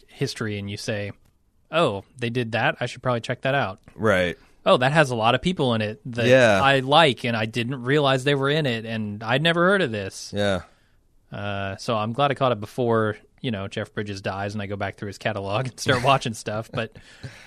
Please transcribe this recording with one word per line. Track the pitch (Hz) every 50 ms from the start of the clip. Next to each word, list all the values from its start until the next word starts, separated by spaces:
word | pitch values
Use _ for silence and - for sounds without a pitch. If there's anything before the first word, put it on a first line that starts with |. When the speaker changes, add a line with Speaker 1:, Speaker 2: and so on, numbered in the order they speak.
| -
Speaker 1:
history, | _ - - 143 127 - - 117 107 104
and | 101 101 101
you | 101
say, | - - - 110 101 101 101 - _ _ _ _ _ _ _ _ _ _ _
"Oh, | 160 160 170 127 101 98 - _ _
they | - 123 117
did | 117 127 120 113 110
that? | 110 120 151 160 -
I | 123
should | 117 - 127 -
probably | 131 123 117
check | - - 127 -
that | - 135 135
out." | 139 120 95 95 - _ - -
Speaker 2:
Right. | - 104 110 98 92 90 87 78 - - _ _ _ _
Speaker 1:
"Oh, | - 190
that | 135 123 135 147
has | 165 151 127
a | 123
lot | 113 110 117 123
of | 127 -
people | 180 185 185 143 123 117
in | 110
it | 107 104 110 - _
that | 135 117 120 117
Speaker 2:
Yeah. | 123 127 131 123 113 101 95 139
Speaker 1:
I | 135 139 135
like, | 127 131 143 160 170 147 117 - -
and | 120 117
I | 110 113
didn't | 113 113 123 113 120 143 131 120
realize | 127 143 151 143 135 135 131 127
they | 143 143
were | 139 135 139
in | 147 160 151
it, | 131 117 113 110
and | 113 113 110 107 104 104 104
I'd | 113 110 123 139 156
never | 170 165 170 170
heard | 185 202 196 175
of | 123
this." | 110 104 98 95 - - - - -
Speaker 2:
Yeah. | 101 101 101 95 90 - - _ _ _ _ _ _ _ _ _ _ _ _
Speaker 1:
Uh, | - 104 101 104 101 98 98 98 95
so | - - - 117
I'm | 107 107 113 117
glad | 127 143 143
I | 131
caught | - 139 127
it | 120 104
before, | 104 - - - 123 117 113 113 110 107 104 - - _ _ _
you | - 131
know, | 110 98 98
Jeff | 101 - 110 104 - _
Bridges | 110 107 104 101 98
dies | 101 110 95 98 101 101 104
and | 107
I | 101
go | 95 101
back | 98 101 98 -
through | - 110
his | 101 95
catalog | - - 117 104 101 98 98 101 113 131
and | 123 - -
start | - 147 131 123 120
Speaker 2:
<laughs> |
Speaker 1:
watching | 139 135 135 - 123 110
stuff, | - - 113 107 110 110 - -
but, | 117 113 - - - - - - - - - - - -